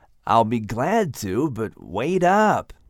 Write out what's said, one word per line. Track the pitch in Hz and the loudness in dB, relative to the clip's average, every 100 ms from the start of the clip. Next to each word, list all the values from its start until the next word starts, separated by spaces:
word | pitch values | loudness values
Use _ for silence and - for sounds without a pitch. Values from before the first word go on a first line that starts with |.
| _ _ - | _ _ 0
"I'll | 113 | 2
be | 110 117 | 4 0
glad | 104 110 147 226 185 - | -4 -4 0 0 -2 -4
to, | 98 98 156 | -4 -2 -2
but | 110 110 - | -2 -8 -8
wait | 52 90 143 185 | -10 -6 -2 2
up. | 175 202 214 123 - - | 4 4 2 0 -4 -18